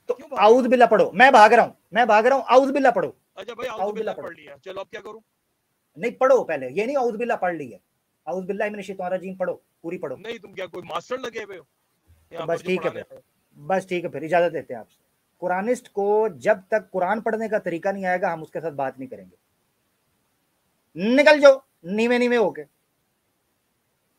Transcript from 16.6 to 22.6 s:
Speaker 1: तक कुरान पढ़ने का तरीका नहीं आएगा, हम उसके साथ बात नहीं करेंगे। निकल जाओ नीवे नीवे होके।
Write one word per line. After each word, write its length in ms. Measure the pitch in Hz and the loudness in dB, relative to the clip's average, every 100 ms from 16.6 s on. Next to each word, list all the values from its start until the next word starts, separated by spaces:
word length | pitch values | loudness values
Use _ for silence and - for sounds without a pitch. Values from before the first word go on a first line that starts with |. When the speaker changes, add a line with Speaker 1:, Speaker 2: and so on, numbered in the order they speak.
| - | -2
Speaker 1:
तक 180 | 220 214 | -6 -4
कुरान 320 | 185 180 220 | -6 -4 -4
पढ़ने 280 | 226 220 220 | -4 -4 -4
का 100 | 208 | -6
तरीका 320 | 180 170 196 | -6 -6 -6
नहीं 140 | 196 185 | -4 -4
आएगा, 260 | 180 185 | -2 -2
हम 100 | 165 | -6
उसके 180 | 156 170 | -10 -10
साथ 120 | 160 | -8
बात 280 | 139 135 127 | -6 -6 -8
नहीं 100 | 131 | -14
करेंगे। 280 | 104 92 _ _ _ _ _ _ _ _ _ _ _ _ _ _ _ _ 156 202 262 | -18 -20 _ _ _ _ _ _ _ _ _ _ _ _ _ _ _ _ -6 0 4
निकल 240 | 294 302 | 6 8
जाओ 220 | 285 269 - _ 165 | 8 6 0 _ -6
नीवे 320 | 208 233 247 | -2 0 2
नीवे 160 | 247 240 | 2 2
होके। 280 | 190 143 | 0 -4